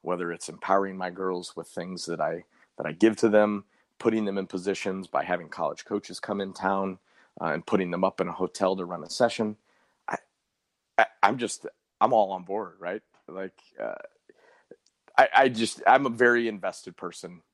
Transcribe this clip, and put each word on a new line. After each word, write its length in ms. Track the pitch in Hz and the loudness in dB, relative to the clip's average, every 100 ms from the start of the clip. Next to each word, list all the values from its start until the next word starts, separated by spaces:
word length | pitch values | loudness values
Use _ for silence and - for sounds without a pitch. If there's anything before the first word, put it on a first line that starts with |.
whether 300 | 76 90 87 | -4 -4 -4
it's 180 | 85 - | -6 -10
empowering 480 | - - 98 98 95 | -12 0 2 2 -6
my 120 | 92 | -8
girls 460 | 90 95 90 90 | -6 -4 -4 -8
with 120 | - 85 | -12 -12
things 380 | - 87 90 | -10 -10 -8
that 160 | - 85 | -8 -4
I, 240 | 78 85 - _ _ - | -2 -4 -10 _ _ -8
that 100 | 76 | -8
I 60 | |
give 240 | 80 113 107 | 4 4 6
to 120 | 113 | 4
them, 360 | 107 104 104 - _ _ _ | 6 4 0 -8 _ _ _
putting 260 | 117 110 | 0 0
them 120 | 101 98 | -2 -4
in 100 | 95 | -6
positions 600 | 92 92 95 101 95 92 | -4 -4 -2 -4 -6 -4
by 160 | - | -4
having 260 | 87 87 80 | -2 -4 -6
college 360 | - 78 76 | -6 -4 -6
coaches 340 | - 104 - 90 | -6 -6 -6 -12
come 220 | - 101 | -6 -6
in 120 | 98 | -6
town, 440 | 92 95 98 95 92 _ _ _ - | -2 0 0 -2 -6 _ _ _ -8
uh, 60 | 82 | -4
and 180 | 78 | -4
putting 260 | - 98 90 | 0 0 0
them 120 | 87 | 0
up 180 | 95 - | -2 0
in 60 | 90 | -6
a 60 | |
hotel 420 | 85 92 - 95 | -4 -6 0 0
to 100 | 95 | 0
run 180 | 87 87 | -6 -10
a 60 | 76 | -10
session. 460 | - 117 - 107 107 _ _ _ _ - | 0 0 0 -4 -6 _ _ _ _ -10
I, 100 | - _ _ _ _ _ _ _ - | -10 _ _ _ _ _ _ _ 2
I, 80 | 110 _ | 2 _
I'm 140 | 101 123 | 2 2
just, 280 | 117 - - _ _ _ | -4 -6 -12 _ _ _
I'm 120 | 123 | 4
all 180 | 117 95 | 4 2
on 120 | 95 | -2
board, 300 | 90 101 95 90 | -6 -6 -6 -8
right? 220 | 87 107 _ _ - | -8 -8 _ _ -14
Like, 260 | 92 95 _ _ - | -10 -10 _ _ -8
uh, 120 | 57 - - _ _ _ _ _ _ - _ _ _ - | -8 -8 -14 _ _ _ _ _ _ -20 _ _ _ 4
I, 100 | 131 | 6
I 140 | 117 135 | 6 4
just, 320 | 113 113 - - | 2 -4 0 4
I'm 180 | 131 | 6
a 40 | 139 | 4
very 380 | 117 123 117 117 | 4 6 6 0
invested 500 | 104 95 - - - | -4 -8 -8 -16 -12
person 440 | 90 - 90 87 _ | -12 -12 -16 -16 _